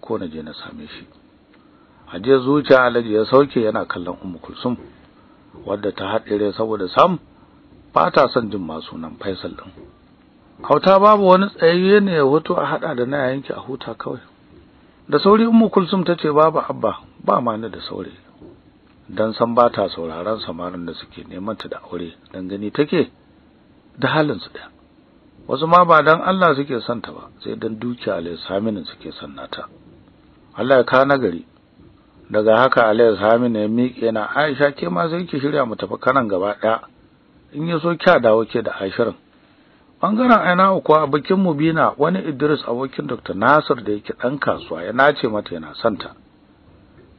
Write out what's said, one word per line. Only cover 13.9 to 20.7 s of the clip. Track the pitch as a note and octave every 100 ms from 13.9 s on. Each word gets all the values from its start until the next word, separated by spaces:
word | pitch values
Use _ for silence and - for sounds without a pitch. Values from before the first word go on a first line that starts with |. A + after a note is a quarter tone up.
| A#2
kawai?" | - C3 - _ _ - - _ _ _ -
Da | D3
sauri | G3 G#3+ A3+
Ummu | A3+ A3
Kulsum | - F3 G3
ta | E3+ F3
ce, | D#3
"Babu | D3 D#3+ D#3
Abba, | - C3 A#2 F#2 - -
ba | - G2+
ma | A#2+ A2
ni | A2
da | F2
saurayi." | - F#2+ F#2 - _ _ - - _ _ _ _ -
Dan | F#2 A2
san | G#2+ A#2 A#2
ba | A#2+
ta | A#2 G2
sauraron | - E2 D#2+ F#2 A2
samarin | F#2+ E2 F2